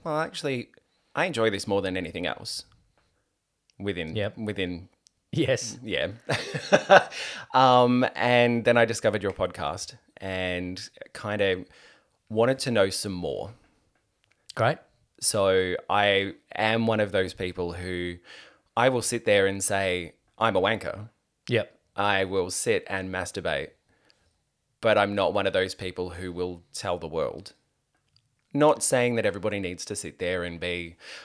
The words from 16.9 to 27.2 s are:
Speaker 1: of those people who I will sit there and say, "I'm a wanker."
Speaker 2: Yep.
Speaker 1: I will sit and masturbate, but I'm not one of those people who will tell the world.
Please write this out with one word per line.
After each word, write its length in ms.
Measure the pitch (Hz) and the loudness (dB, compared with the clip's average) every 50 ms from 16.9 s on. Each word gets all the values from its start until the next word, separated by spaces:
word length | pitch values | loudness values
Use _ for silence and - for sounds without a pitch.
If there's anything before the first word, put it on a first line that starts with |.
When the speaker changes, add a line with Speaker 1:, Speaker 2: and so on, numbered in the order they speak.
| 110 107 | 2 2
Speaker 1:
of 120 | 104 98 | 0 0
those 220 | 95 98 92 90 - | 0 0 0 -2 -4
people 400 | - 95 92 90 92 90 87 85 | -6 -8 -6 -6 -6 -6 -6 -6
who 440 | 92 90 92 90 87 87 87 87 87 _ - - - - - _ _ _ _ - | -8 -8 -6 -6 -4 -6 -6 -8 -10 _ -20 -20 -20 -20 -20 _ _ _ _ 0
I 140 | 113 120 131 | 2 4 4
will 120 | 127 120 | 4 2
sit 240 | 110 - 120 113 - | -2 -2 -4 -2 2
there 220 | 110 104 101 98 | 4 4 4 4
and 160 | 98 98 98 95 | 2 0 -2 -4
say, 500 | - 101 98 98 92 90 90 85 80 - _ _ _ _ | -2 0 0 0 0 -2 -2 -4 -8 -14 _ _ _ _
"I'm 180 | - 110 113 98 | 0 0 2 2
a 60 | 92 | 2
wanker." 480 | 92 101 113 98 - - - 101 110 117 _ _ _ _ _ _ - - | 2 2 0 0 -4 -8 -10 -10 -12 -16 _ _ _ _ _ _ -6 -2
Speaker 2:
Yep. 260 | 120 110 - - _ _ _ _ - | -2 -2 -2 -4 _ _ _ _ -4
Speaker 1:
I 300 | - 98 104 101 95 98 | -2 0 2 2 2 0
will 260 | 90 95 95 87 95 | 0 0 -2 -2 -2
sit 340 | - - - 120 107 90 - | -4 -4 0 0 0 0 -2
and 220 | - 98 95 92 95 | -4 -6 -6 -6 -6
masturbate, 600 | 92 92 90 - - 98 82 85 76 69 76 - _ _ _ _ _ _ _ _ _ _ _ _ _ _ _ _ _ _ _ _ _ - | -6 -6 -6 -6 -8 -6 -4 -4 -4 -4 -6 -8 _ _ _ _ _ _ _ _ _ _ _ _ _ _ _ _ _ _ _ _ _ 0
but 160 | - 113 107 104 | 2 4 6 6
I'm 160 | 101 101 101 | 4 2 2
not 180 | 101 95 80 92 | 0 0 0 2
one 140 | 104 95 | 0 0
of 60 | 95 92 | 0 2
those 200 | 95 95 92 - | 0 0 -2 -4
people 380 | - 98 92 90 92 90 90 | -8 -10 -10 -6 -8 -8 -8
who 200 | 85 90 92 90 | -8 -10 -10 -10
will 320 | 85 87 90 90 90 85 85 _ - | -6 -6 -6 -6 -8 -10 _ _ -12
tell 260 | - - 98 87 85 | -8 -6 -4 -4 -4
the 80 | 82 | -6
world. 460 | 78 78 82 | -6 -4 -4